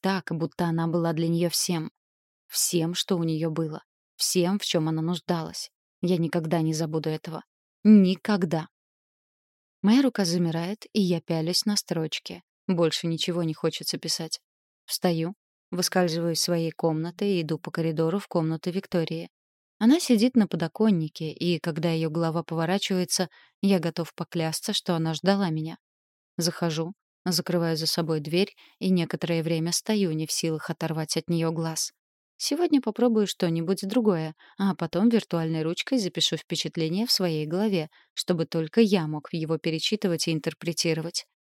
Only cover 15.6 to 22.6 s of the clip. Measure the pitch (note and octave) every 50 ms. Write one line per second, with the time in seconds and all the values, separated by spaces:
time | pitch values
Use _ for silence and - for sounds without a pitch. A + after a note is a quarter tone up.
15.6 | _ _ - F3+ F3+ - - F#3+ F3+ F3 D#3+ E3+ E3 E3+ E3 - - - F3 E3+
16.6 | E3 E3 D3+ - - E3 D#3 D#3 D#3+ E3+ F3 - G3+ G3+ G3 F3 E3 D#3 E3 D#3
17.6 | - - - - E3 E3 D#3+ D3+ D#3+ D#3+ E3 G3+ - - - F3 D#3+ D#3+ D#3+ D#3
18.6 | - F#3 F3 G3 F#3+ - - F3+ D#3+ - E3 E3 E3+ - _ _ _ _ _ _
19.6 | _ _ _ _ G#3 A#3 C#4+ F4 - - B3 G#3 G#3+ B3+ - A#3+ G#3 - - E3
20.6 | E3 D#3+ - - G#3+ A3+ G3+ E3+ D#3+ D3+ - - D#3+ D#3 C#3+ - - F3 F3 D#3
21.6 | - F3 D#3 D#3+ D#3+ F3 E3 D#3+ D#3+ D#3+ D3+ E3+ E3+ E3 D#3+ E3+ E3 - E3 D#3+